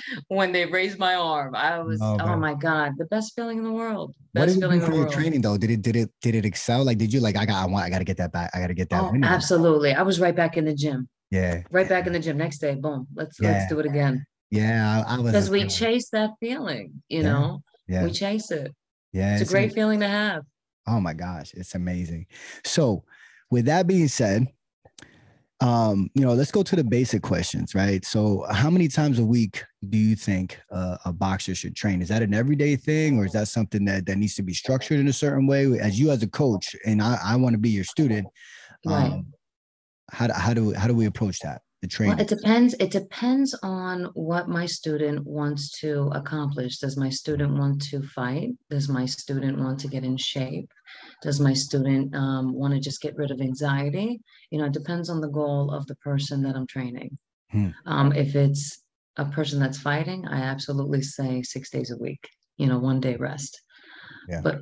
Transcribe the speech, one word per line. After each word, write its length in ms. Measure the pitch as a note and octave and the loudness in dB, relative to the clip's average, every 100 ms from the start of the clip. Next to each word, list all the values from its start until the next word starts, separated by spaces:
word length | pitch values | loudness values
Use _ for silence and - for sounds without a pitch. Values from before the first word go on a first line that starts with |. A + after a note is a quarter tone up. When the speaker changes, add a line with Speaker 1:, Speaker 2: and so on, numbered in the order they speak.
| - A#3 - | -10 -12 -4
Speaker 1:
when 240 | F#3+ F#3 | 0 2
they 140 | F3+ F3 | 2 0
raised 320 | F3+ F#3+ F#3+ | 0 -2 0
my 180 | F#3 F3+ | 0 2
arm. 400 | E3+ D3+ C3+ A2+ | 0 0 -2 -2
I 240 | D3 E3+ | 0 0
was, 200 | E3 G#2+ | -2 -2
Speaker 2:
Oh, 160 | A2 G#2+ | 0 0
Speaker 1:
oh 60 | G#2+ | 0
Speaker 2:
man. 120 | D#3+ | 0
Speaker 1:
my 140 | D#3 | 0
God, 400 | D3 E3 D#3 D3 C#3 | 0 0 2 0 -2
the 80 | E3 | -4
best 280 | G#3+ G#3+ - | -4 -4 -6
feeling 220 | A#3 A3+ | -6 -4
in 60 | |
the 80 | A3+ | -4
world. 440 | A3 A3+ G#3 D3+ - _ | -4 -4 -6 -8 -14 _
Speaker 2:
What 120 | - D#3 | 2 4
Speaker 1:
Best 100 | F#3 | 4
Speaker 2:
did 20 | |
it 20 | |
Speaker 1:
feeling 180 | F#3 F3 | 4 4
Speaker 2:
do 60 | E3+ | 4
Speaker 1:
in 0 | |
Speaker 2:
for 60 | |
Speaker 1:
the 60 | D#3+ | 2
Speaker 2:
your 80 | C#3+ | 2
Speaker 1:
world. 60 | C#3 | 0
Speaker 2:
training 260 | D#3 D3 | 0 2
though? 160 | G#2+ G2+ | 2 2
Did 140 | A2 | 2
it, 100 | A2+ | 2
did 140 | G2+ A#2 | 2 2
it, 140 | A2 - | 0 -2
did 140 | A#2+ A2+ | 0 2
it 100 | G#2 | 2
excel? 380 | - - A#2+ C3+ | -2 0 2 2
Like, 120 | A2+ | 2
did 120 | A2 | 2
you, 80 | C3 | 4
like, 160 | A2+ G2+ | 2 2
"I 100 | G#2 | 0
got, 160 | G2 | 0
I 20 | F#2+ | 0
want, 200 | G2 F2 | 0 0
I 40 | |
gotta 160 | F#2 F2+ | 0 -2
get 120 | F#2 | -2
that 140 | F2 | -2
back. 200 | F2 E2+ | -2 -4
I 60 | F#2 | -4
gotta 140 | F2+ F2 | -2 -2
get 140 | F#2 | 0
that 100 | F3 | 0
Speaker 1:
Oh, 100 | F#2 | 2
Speaker 2:
win 120 | B2 | 2
again"? 100 | C3 F3+ | 4 2
Speaker 1:
absolutely. 580 | - F3 E3 D3+ C#3+ | 4 4 6 6 4
I 100 | C3+ | 4
was 160 | F#3 F3 | 2 2
right 160 | F3 F3 | 2 2
back 200 | E3 E3 | 0 0
in 80 | D#3 | -2
the 80 | |
gym. 360 | D3 D3 C3 B2+ _ _ | 0 -2 -2 -6 _ _
Speaker 2:
Yeah. 320 | F#2+ F#2 E2+ F2 | 0 0 -2 0
Speaker 1:
Right 180 | F3+ F#3 | 0 2
back 180 | F#3 F3 | 2 0
in 60 | |
the 60 | E3+ | -2
gym. 180 | D#3+ D3 | -2 -2
Next 220 | D#3 C#3 | -2 -2
day, 160 | D3 C#3 | -4 -2
boom. 320 | D3+ C#3 C3 | -4 -6 -8
Let's, 260 | C#3+ D#3 - | -10 -10 -2
let's 120 | G2+ G2+ | 0 2
Speaker 2:
Yeah. 60 | F#2+ | 0
Speaker 1:
do 100 | D3+ | -2
it 60 | D3+ | 0
again. 400 | C#3+ C#3+ C3 C#3+ _ _ | 2 2 0 -4 _ _
Speaker 2:
Yeah, 520 | G#2+ A2 A2+ G#2+ A2 - | 0 2 2 2 2 0
I, 80 | B2+ | 0
I 40 | |
was 120 | A#2 | 2
Speaker 1:
Because 180 | A2+ G3 | 2 4
Speaker 2:
the 40 | |
Speaker 1:
we 80 | G3+ | 2
Speaker 2:
same. 80 | G3 | 0
Speaker 1:
chase 400 | - A3+ A#3+ B3 | 0 0 0 0
that 200 | A3 G#3+ A3 | -2 -2 -4
feeling, 640 | A3+ C4+ A3 B2+ F2+ C#3 - | -8 -6 -6 -8 -10 -16 -6
you 120 | D#3+ | 0
Speaker 2:
Yeah. 60 | F#2+ | 2
Speaker 1:
know? 260 | B2 D3 C#3+ - _ - | 2 0 -4 -12 _ -4
Speaker 2:
Yeah. 160 | F#2 E3+ | -2 0
Speaker 1:
We 60 | |
chase 380 | - G3 G#3+ - | -2 -2 -4 -4
it. 200 | D#3+ C#3+ - _ _ _ | -6 -8 -14 _ _ _
Speaker 2:
Yeah, 220 | F#2+ G2 | -2 0
Speaker 1:
It's 80 | G#2 | 2
a 20 | |
Speaker 2:
it's 80 | G#2+ | 2
Speaker 1:
great 100 | F#3+ - | 2 2
Speaker 2:
amazing. 100 | - | 2
Speaker 1:
feeling 240 | G#3+ G#3+ | 0 2
to 80 | G#3 | 0
have. 360 | G#3 G#3 E3+ C#3+ _ _ _ - | 0 -2 -4 -8 _ _ _ -2
Speaker 2:
Oh 120 | A#2 | 0
my 140 | F2+ | 0
gosh, 400 | D#2 F2 F2 D2+ | -4 -6 -8 -12
it's 220 | F2 F2+ F#2 | -14 -10 -6
amazing. 500 | F2+ F2+ F2 E2 E2 - - - - | -4 -4 -4 -8 -12 -18 -20 -12 -4
So 380 | - C#3 F#2+ - - - - _ | 2 2 2 -4 -20 -20 -20 _
with 140 | B2 A#2 | 2 4
that 200 | E3+ F3+ | 4 4
being 220 | F#3 D3+ | 4 4
said, 400 | - A2 G2+ C3 - _ _ - - - _ _ _ _ - | 2 2 2 0 -4 _ _ -20 -20 -20 _ _ _ _ -2
um, 480 | B2 A#2 A2 G2 F#2+ C#3 | 2 4 4 2 0 2
you 60 | |
know, 120 | C3 | 4
let's 180 | A#2+ C#3+ | 4 2
go 120 | G#3+ | 2
to 120 | F#3+ F#3 | 2 2
the 100 | B2+ | 2
basic 360 | A#2+ B2+ G#2 | 2 2 0
questions, 540 | - F2 E2+ E2+ E2+ F#2+ | 0 -2 -2 -4 -2 0
right? 280 | G2 G2 - | 2 0 0
So 400 | A2 G#2+ G2 - | 0 2 2 0
how 200 | G2 C#3+ | 2 4
many 180 | F3+ E3 | 4 4
times 320 | D3 D3 A#2+ | 4 4 4
a 60 | A2 | 4
week 380 | A#2+ G#2+ - - _ G2+ | 4 2 -2 -14 _ -2
do 80 | G#2+ | 2
you 180 | G#2+ G#2+ | 4 2
think, 440 | - F#2+ F#2 - - | 0 -2 -2 -8 -10
uh, 260 | F#2 F#2 F2+ F2+ | -6 -4 -4 -6
a 60 | |
boxer 420 | E2+ F#2+ F#2+ - | -2 -2 -2 -4
should 220 | F#2 F2+ - | -6 -8 -4
train? 260 | G#2+ F#2 | -2 0
Is 60 | F2 | 0
that 120 | G#2+ | 0
an 100 | A2 | 2
everyday 420 | G#2 C3 D3 D3 C#3 | 2 2 2 2 0
thing, 420 | - D3+ D#3 C3 | 0 0 2 2
or 60 | G2+ | 2
is 80 | |
that 160 | A2 G#2+ | 0 -2
something 340 | - G#2+ G#2+ G2+ | -2 -2 0 0
that, 200 | F#2+ F2 | 0 -2
that 120 | F#2+ | 0
needs 180 | G#2 - | 0 -2
to 80 | |
be 100 | F#2 | -6
structured 460 | F2 - C3 - D3+ | -4 -2 -2 0 2
in 80 | C#3 | 2
a 40 | |
certain 340 | C3 D3 C#3 C3+ | 0 0 2 4
way? 300 | C#3 C#3 B2 | 4 4 2
As 200 | G#2+ G2+ | 2 2
you 120 | D3+ | 4
as 120 | C3+ | 2
a 40 | G#2 | 0
coach, 480 | - C#3+ G2 - - G#2+ | 2 2 2 -2 -6 0
and 160 | G#2+ | 2
I, 180 | G#2+ B2 | 2 0
I 120 | G2+ A#2+ | 2 2
wanna 220 | B2+ A2 | 4 4
be 120 | A#2 | 2
your 140 | G#2 | 2
student, 440 | F2+ - D3 G#2+ F#2+ - - - - - - | 0 0 2 2 -2 -12 -20 -20 -20 -10 -2
Speaker 1:
Right. 260 | D3+ C#3+ | 2 2
Speaker 2:
um, 220 | F#2 - - _ _ _ _ _ _ - | 0 -8 -14 _ _ _ _ _ _ -14
how 160 | - A#2+ | -4 -2
do, 60 | |
how 200 | G#2 F#2 | 0 0
do, 200 | A#2 A2 | 2 0
how 140 | F#2+ A2 | 0 2
do 80 | A#2+ | 2
we 100 | G#2+ | 2
approach 340 | - G#2 F2+ | 0 -4 -4
that, 200 | D#2+ C2 - _ | -8 -12 -16 _
the 60 | F2+ | -8
Speaker 1:
Well, 40 | |
Speaker 2:
training? 280 | - A2+ - | -2 2 2
Speaker 1:
it 80 | - | 0
depends. 440 | G#3+ G#3+ A#3 B3 - | 0 4 6 6 4
It 120 | F#3+ | 0
depends 600 | G3 G3 - A#3+ C4 C4+ - | 0 -4 -4 0 2 0 -2
on 440 | G3 F#3+ F#3 F3+ F3 | -6 -6 -4 -6 -6
what 340 | - D#3+ F3 F3 | -6 -2 -2 -2
my 180 | F3 F3 | -2 -4
student 600 | - D#3+ D3+ D3+ D3 D3 | -4 -4 -2 0 -2 -6
wants 520 | D3 D3 D3 C#3+ - | -4 -2 -4 -8 -8
to 280 | D3+ D3 C#3+ | -4 -2 0
accomplish. 640 | C#3+ C#3+ D#3 C#3+ C#3+ B2 - | -2 -4 -4 -2 -2 -4 -6
Does 160 | C#3 C3+ | -6 -2
my 120 | C3+ | -2
student 480 | C3+ - D3 C#3+ C#3+ | -4 -4 -2 0 0
want 240 | C#3 C#3+ C#3+ | 0 -2 -4
to 120 | C#3 | -6
fight? 500 | C3+ - B2 C3+ B2+ - - | -6 -6 -4 -2 -4 -8 -6
Does 180 | C#3+ C#3+ | -4 -2
my 180 | C3 B2+ | -2 -2
student 540 | - - C3+ C3+ C#3 | -6 -6 -4 -2 -2
want 200 | C3 C3+ | -4 -4
to 60 | C#3+ | -6
get 160 | C#3 B2+ | -6 -4
in 100 | C3 | -4
shape? 540 | - C#3 C3 D#3+ - _ - - - - | -4 -4 -4 -6 -10 _ -20 -20 -20 -10
Does 180 | D3+ C#3+ | -2 2
my 140 | C#3+ | 4
student, 600 | C3 - C#3+ C3+ C3+ C3+ C#3 | 2 0 0 2 2 0 -2
um, 380 | C3+ C3+ C3 | -2 -2 -2
wanna 260 | B2+ C#3 C#3 | -2 0 0
just 220 | C#3+ C#3 | -2 -6
get 140 | D3+ - | -8 -4
rid 120 | C#3 | -4
of 100 | C3 | -2
anxiety? 800 | C3+ B2+ D3 C#3 C#3+ D#3+ G#3+ A#3 - _ _ | -4 -2 0 0 0 -2 -4 -6 -12 _ _
You 60 | D3+ | -4
know, 60 | D3 | -2
it 80 | |
depends 360 | C#3+ D3 F3 E3 | -2 -4 -4 -4
on 120 | E3 | -4
the 60 | D3+ | -4
goal 420 | D3 D3 C#3+ C#3+ | -2 -2 0 -2
of 140 | D3 C#3+ | -4 -8
the 80 | C#3+ | -10
person 440 | C#3+ C#3 C#3 C#3 | -4 -4 -2 -2
that 120 | C3+ C3 | -2 -4
I'm 100 | B2+ | -6
training. 500 | C3+ B2+ B2 - C#3 _ _ _ | -6 -8 -8 -12 -14 _ _ _
Speaker 2:
Hmm. 180 | G#2+ G2 - - | -2 -2 -4 -4
Speaker 1:
Um, 260 | D3 C#3 | 2 4
if 220 | C#3+ C#3+ C#3+ | 4 2 2
it's 460 | C#3 C#3+ - - _ _ _ - | 2 2 -4 -12 _ _ _ -8
a 80 | C#3+ | -4
person 340 | C#3+ D3 C#3+ | -4 -2 0
that's 180 | C3+ C3+ | 0 -2
fighting, 480 | C#3+ D3 D#3+ F#3 F3 | -2 -2 -2 -6 -6
I 120 | C#3 | -4
absolutely 600 | C3 C#3 - C#3 C#3 C#3+ | -4 -4 -4 -4 -2 -2
say 400 | C3+ - C3+ B2+ | -2 -4 -4 -4
six 260 | B2 C3+ B2+ | -6 -10 -8
days 220 | C3 B2 | -6 -6
a 60 | A#2+ | -6
week, 300 | A#2+ C#3+ - _ _ - | -8 -10 -16 _ _ -2
you 80 | C#3+ | 0
know, 120 | B2+ | 2
one 200 | B2+ C3 | 2 0
day 160 | C3 A#2+ | 0 -2
rest. 440 | C3 C#3 - - _ - - - - - - | -6 -6 -12 -14 _ -20 -20 -20 -20 -20 -10
Speaker 2:
Yeah. 140 | E3+ | -4
Speaker 1:
But 200 | D#3 C#3+ | -2 -2